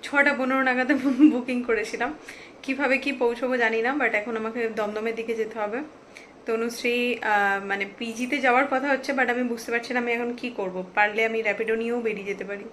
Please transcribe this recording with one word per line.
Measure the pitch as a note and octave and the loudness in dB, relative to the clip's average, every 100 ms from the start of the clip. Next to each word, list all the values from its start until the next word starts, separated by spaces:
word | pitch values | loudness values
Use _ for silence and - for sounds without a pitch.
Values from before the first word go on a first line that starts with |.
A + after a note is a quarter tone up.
ছটা | - C#4+ C#4+ | 2 2 2
পনেরো | B3 B3+ C4+ | 2 2 2
নাগাদ | C4 B3 B3+ | 2 2 2
<laughs> | C#4 C4+ B3 D4+ | 2 2 8 8
বুকিং | B3 B3 B3 | 8 -2 -4
করেছিলাম। | A#3+ G#3+ G#3+ A3+ A#3+ D#4 - - - - | 0 0 0 -4 -4 -6 -14 -18 -18 -12
কিভাবে | - C4+ C#4 C4 | -6 0 2 2
কি | C4+ | 0
পৌঁছবো | B3+ A#3+ A#3 B3+ B3+ | 0 0 0 -2 2
জানি | A3+ A3+ | 2 2
না, | A#3 C#4+ | 0 2
but | A#3+ | 0
এখন | G#3+ G#3+ A3+ | 0 -2 -4
আমাকে | A3 A#3 A3+ | -4 -2 -4
দমদমের | A3 G#3 G#3+ A3+ A3+ | -2 -4 -2 -4 -4
দিকে | A3+ A3 | -4 -4
যেতে | G#3+ A3+ | -4 -4
হবে। | G#3 A#3 D4+ - - - - - - | -4 -4 -8 -14 -20 -20 -20 -14 -4
তনুশ্রী, | A3+ A#3 A#3+ B3 A#3+ A#3+ A#3 | -2 -2 -2 0 2 0 0
আহ, | A3 G#3 G3+ G3 G3 | 2 2 2 0 -2
মানে, | G3 G3 - | -4 -4 -6
পিজিতে | A#3 A3+ B3 C#4+ B3+ | -8 -6 -2 2 4
যাওয়ার | B3 C#4 | 4 4
কথা | C4 C#4 | 0 2
হচ্ছে, | C4 C4 | 0 0
but | C4 A#3+ | 0 2
আমি | A#3+ | 2
বুঝতে | B3 A#3 - | 0 -2 -2
পারছি | A#3 A#3 | -4 0
না | B3 | -2
আমি | A#3+ | 0
এখন | A#3 A#3+ | -2 -2
কি | A#3+ B3+ B3 | -4 -8 -4
করব। | F#3+ F3+ F#3 - | -4 -4 -4 2
পারলে | G#3 G#3 A3+ | 2 4 0
আমি | A3+ | 2
র্যাপিডো | G#3+ G3+ A3 A3+ | 0 -2 0 0
নিয়েও | A#3 A#3+ | 0 0
বেরিয়ে | A3 G3+ G3 | -2 -4 -6
যেতে | F#3+ F#3+ | -6 -6
পারি | G3+ A3+ | -8 -10